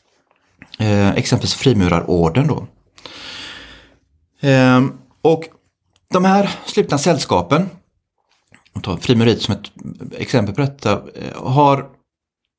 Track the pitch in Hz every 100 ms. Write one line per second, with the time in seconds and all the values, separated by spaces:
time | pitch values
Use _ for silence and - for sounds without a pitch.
0 | _ _ _ _ _ _ - - 107 101
1 | 98 - - 120 95 - 135 107 87 85
2 | - 87 82 82 147 - - _ _ -
3 | - - - - - - - - _ _
4 | _ _ _ - 139 131 127 127 135 -
5 | _ _ 156 160 - _ _ _ _ _
6 | - 185 185 196 202 - - - - 151
7 | 180 151 - 92 85 151 190 - _ _
8 | _ _ _ _ _ _ _ 101 98 87
9 | - 117 117 101 - 98 - - - -
10 | - - - 127 104 110 139 - 110 101
11 | - - - - - 135 143 139 - _
12 | _ _ _ _ _